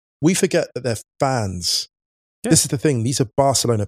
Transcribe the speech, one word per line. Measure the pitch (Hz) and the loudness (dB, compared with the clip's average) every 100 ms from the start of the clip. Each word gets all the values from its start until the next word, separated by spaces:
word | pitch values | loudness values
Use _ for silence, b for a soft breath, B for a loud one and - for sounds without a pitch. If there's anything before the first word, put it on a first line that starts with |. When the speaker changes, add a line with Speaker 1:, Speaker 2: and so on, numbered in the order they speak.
| _ _ | _ _
Speaker 1:
we | 156 | 0
forget | 185 185 170 - | 2 2 0 -2
that | 127 123 | -6 -4
they're | 107 - - | -6 -8 -4
fans. | 135 123 98 90 85 - - _ _ _ _ _ | -2 0 -2 -4 -4 -4 -6 _ _ _ _ _
Speaker 2:
Yeah. | 226 | 0
Speaker 1:
This | 170 | 2
is | - | 2
the | 143 | 0
thing. | 156 120 | 0 0
These | 117 135 | 0 0
are | 110 - | -2 0
Barcelona, | 139 127 117 110 | 0 2 0 0